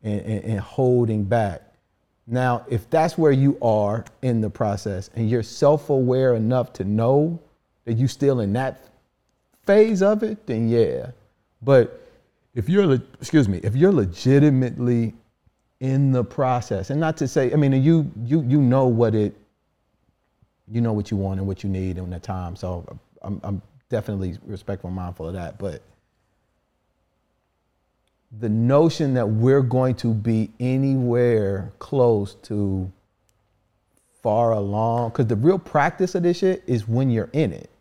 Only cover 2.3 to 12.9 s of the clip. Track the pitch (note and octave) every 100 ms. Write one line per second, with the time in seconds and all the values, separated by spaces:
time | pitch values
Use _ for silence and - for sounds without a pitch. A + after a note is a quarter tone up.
2.3 | B2 B2+ A#2+ - A#2 - D#3+ E3 - D#3
3.3 | C3+ C#3 C#3 A#2+ G#2+ G#2 G#2+ - _ B2+
4.3 | A#2 G#2+ - A2 G2+ - F#2 F#2 - A2+
5.3 | A#2+ G#2+ - C#3 D3+ - C#3 B2+ B2+ C3
6.3 | A#2 A2 B2+ A#2+ - F#2+ G#2 A#2 C#3 D#3
7.3 | E3 _ _ _ _ - A2+ B2+ - C#3
8.3 | C3 G#2 G#2+ C3 - - _ _ _ _
9.3 | _ _ _ - G3+ A3 G#3 F#3+ G#3+ A3
10.3 | G#3+ - A2+ A2+ A#2 G#2 B1+ B2+ - _
11.3 | _ _ _ A#2 C3+ A2+ - - _ _
12.3 | _ _ A#2+ G2+ F#3+ G3